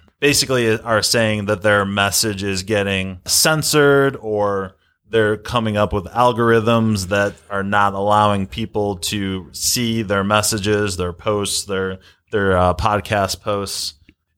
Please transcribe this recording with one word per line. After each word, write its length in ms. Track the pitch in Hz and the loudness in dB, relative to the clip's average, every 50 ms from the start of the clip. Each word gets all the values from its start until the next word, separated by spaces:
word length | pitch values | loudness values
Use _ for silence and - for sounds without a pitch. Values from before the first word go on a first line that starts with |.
| _ _ _ - | _ _ _ -2
basically 580 | - 147 139 - - 120 131 127 120 113 110 110 | 0 0 2 2 0 0 0 0 2 2 0 -2
are 220 | - 117 113 107 95 | -2 0 0 0 0
saying 440 | - - 120 113 107 107 107 101 | 0 0 2 2 0 0 -2 -2
that 160 | 98 104 95 92 | -2 -2 0 2
their 220 | 107 104 104 101 | 2 2 2 2
message 560 | 98 101 101 101 101 95 - - 110 101 95 98 | 0 0 0 0 0 0 0 -2 -2 -4 -4 -4
is 220 | 101 98 92 92 | -4 -4 -4 -4
getting 560 | 95 107 104 101 98 98 95 95 95 92 90 - | -2 -2 -2 0 0 -2 -2 -4 -6 -8 -10 -6
censored 920 | - - - - 165 160 156 143 - - 151 143 143 143 139 139 139 127 | -2 0 2 2 2 2 0 0 0 2 4 6 6 6 4 4 2 0
or 600 | 120 110 110 107 104 104 101 101 98 95 92 - _ _ _ _ _ _ _ | -4 -6 -4 -2 0 0 0 0 -2 -4 -8 -10 _ _ _ _ _ _ _
they're 280 | 107 113 107 104 107 104 | 0 2 2 2 0 -2
coming 380 | - - - 123 113 110 104 104 | -4 -4 -2 -2 -2 0 0 0
up 140 | 104 92 101 | 0 0 0
with 120 | 104 87 | -2 -4
algorithms 1040 | - - 117 123 123 123 110 120 113 113 117 107 113 117 117 113 110 110 98 95 87 | -4 0 2 2 2 2 2 2 4 4 4 4 4 2 2 2 2 0 -2 -2 0
that 260 | 101 101 101 104 101 - _ - | 0 0 0 0 -2 -6 _ -8
are 140 | 101 98 98 | -6 -6 -4
not 300 | 101 101 104 101 101 98 | 0 2 2 2 2 0
allowing 520 | 98 98 104 104 107 107 104 104 98 98 | -2 0 2 4 4 4 4 2 0 -2
people 500 | 92 - - 113 101 - 107 104 101 101 | -4 -6 -8 -8 -6 -4 -2 -2 -2 -2
to 520 | 87 - - 107 104 98 98 95 92 87 71 - | -4 -6 -6 -4 -4 -4 -4 -6 -6 -8 -12 -12
see 500 | - - - - 127 120 113 113 113 110 | -6 -4 -2 -2 -2 -2 -2 -2 -2 -2
their 220 | 95 104 98 95 | -2 0 0 0
messages, 720 | 101 107 107 104 - 120 107 95 104 104 104 104 101 90 | 2 2 0 0 0 -2 -2 0 0 0 2 0 -2 -2
their 160 | 87 90 90 87 | -4 -6 -6 -8
posts, 500 | - - 113 104 104 101 95 - - - | -6 -4 -2 -2 -2 -2 -4 -4 -6 -6
their, 340 | 95 98 95 95 95 95 95 - - _ _ _ _ - | -4 -4 -4 -4 -4 -6 -10 -14 -20 _ _ _ _ -2
their, 240 | 107 98 98 92 90 | 0 2 2 4 4
uh, 160 | 90 90 90 | 4 2 2
podcast 680 | - - 110 104 104 98 - 110 104 98 95 - - | 0 0 0 0 0 -2 -2 -2 0 0 -2 -4 -6
posts. 540 | - 110 104 101 98 95 - - - - - _ _ _ _ _ _ _ _ | -6 -4 -4 -4 -4 -6 -8 -8 -8 -10 -12 _ _ _ _ _ _ _ _